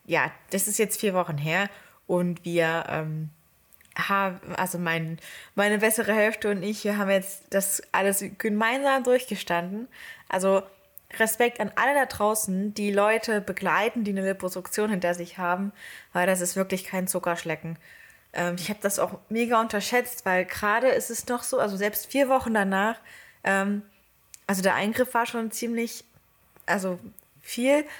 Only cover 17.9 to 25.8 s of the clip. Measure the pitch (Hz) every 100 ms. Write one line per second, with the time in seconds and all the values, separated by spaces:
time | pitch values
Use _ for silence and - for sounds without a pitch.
17.9 | - - - _ - 175 180 170 208 202
18.9 | - 180 - - 220 240 226 226 208 190
19.9 | 247 247 - 190 185 185 - 208 226 254
20.9 | 220 - 233 - 240 - 254 208 190 208
21.9 | 208 - 269 262 262 240 220 196 190 214
22.9 | 233 - - - _ 196 196 196 202 -
23.9 | _ _ _ _ - - 190 190 120 202
24.9 | 226 247 233 240 233 226 - 233 233